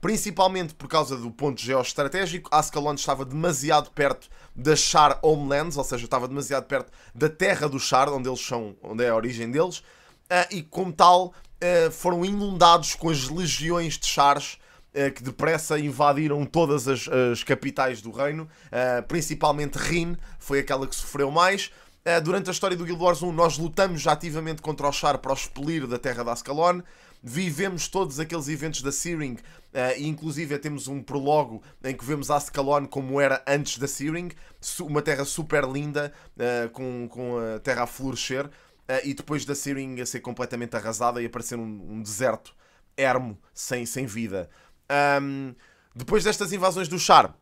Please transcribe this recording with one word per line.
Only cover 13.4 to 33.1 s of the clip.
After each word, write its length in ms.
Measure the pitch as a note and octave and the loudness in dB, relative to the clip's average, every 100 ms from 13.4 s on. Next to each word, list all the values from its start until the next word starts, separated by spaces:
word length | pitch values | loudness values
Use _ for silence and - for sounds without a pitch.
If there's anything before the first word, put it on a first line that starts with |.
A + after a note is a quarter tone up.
| E3+ - D#3+ F3 E3 - | -2 -2 0 0 -2 -4
de 80 | - | -4
Shars, 520 | - C#3+ C#3+ C#3 - - - - | 4 4 4 0 -14 -20 -20 -10
ah, 160 | C#3 C#3 | -2 -2
que 120 | C3+ | -2
depressa 560 | B2+ A#2 D3+ D#3+ - D3+ | -10 -2 0 0 0 -2
invadiram 680 | D3 B2 D3 C#3+ D#3 D3 | -2 2 4 4 2 0
todas 440 | C#3+ D#3+ E3 D3 B2 | 0 2 4 4 2
as, 200 | C3 - B2+ B2 | -2 2 4 4
as 100 | A#2 | 2
capitais 580 | - C3 C#3 - C3 A#2 | 0 0 0 0 -2 -2
do 80 | G#2+ | -10
reino, 380 | A2 C#3+ D3+ D#3+ - - | -4 -4 -4 -10 -18 -8
ah, 300 | A#2+ B2+ B2 | -2 0 0
principalmente 760 | A#2+ E3+ D#3 D3 D#3 D3 D3 - | -2 -4 -4 0 2 2 -2 -2
Rin, 400 | - E3+ E3+ F3 - - | -2 0 0 -4 -6 -14
foi 200 | - C#3 | -2 -2
aquela 280 | C#3 C3+ C3+ | 0 -2 -2
que 100 | - | -6
sofreu 340 | - C#3+ C#3 | -8 -2 0
mais. 400 | D3+ F3+ G3 - - - _ | 4 4 4 -4 -12 -20 _
Ah, 140 | - E3+ | 2 2
durante 300 | D#3 F#3 F#3 | 2 0 -2
a 20 | |
história 240 | F3 G3 F3+ | -2 -2 -2
do 80 | |
Guild 180 | E3+ E3+ | -4 2
Wars 200 | F3 E3 | 2 2
um, 100 | F3 | 0
nós 260 | D#3+ E3+ D3 | 2 2 2
lutamos 480 | E3 F3 G3 E3 D#3+ | -4 2 0 2 2
ativamente 540 | D3+ F3 D3+ D#3+ D#3 | 2 0 -6 -6 -8
contra 280 | - D3 C#3+ | -6 -2 -2
o 40 | |
Shar 260 | C#3 D#3 C3+ | 0 0 0
para 120 | C3 | -2
o 20 | |
expelir 520 | C3+ - - C#3+ D#3+ C3 | -4 -4 -6 -4 -4 -2
da 120 | A#2+ | -4
terra 260 | C3+ A#2+ | -4 -4
de 60 | A#2 | -4
Ascalon. 500 | A#2 - C#3+ F3 F3+ F3 - - - | -6 -6 2 2 2 -4 -20 -20 -20
Vivemos 680 | B2 B2+ F#3 D3 G3 F3 - | -8 -4 -4 -2 -4 -4 -4
todos 320 | F#3+ F#3 C3+ | -2 -2 -4
aqueles 260 | D#3+ E3+ C#3 | -6 -6 -6
eventos 340 | D#3 D#3 C#3+ | -6 -6 -6
da 120 | C#3+ | -4
Searing, 460 | C#3+ E3+ E3 C#3+ A#2 - - - | -4 -4 -4 -6 -8 -14 -20 -10
ah, 180 | C3 B2+ | -4 -2
e 120 | G3+ D3 | -2 -4
inclusive 500 | D#3 D#3 C#3+ D#3+ C#3+ | -4 -6 -6 -4 -6
temos 280 | D3 D3 C3 | -6 -8 -8
um 160 | C#3 | -10
prólogo 580 | A#2 C#3+ C#3 D3+ C3+ A2 - - | -6 -4 2 2 2 -6 -16 -12
em 100 | C3 | -8
que 120 | C3 | -8
vemos 260 | C3 D3 C3 | -4 -6 0
Ascalon 560 | D3 - - C#3 C#3+ C#3 | 0 0 -4 0 0 0
como 340 | C#3 C3 | -6 -4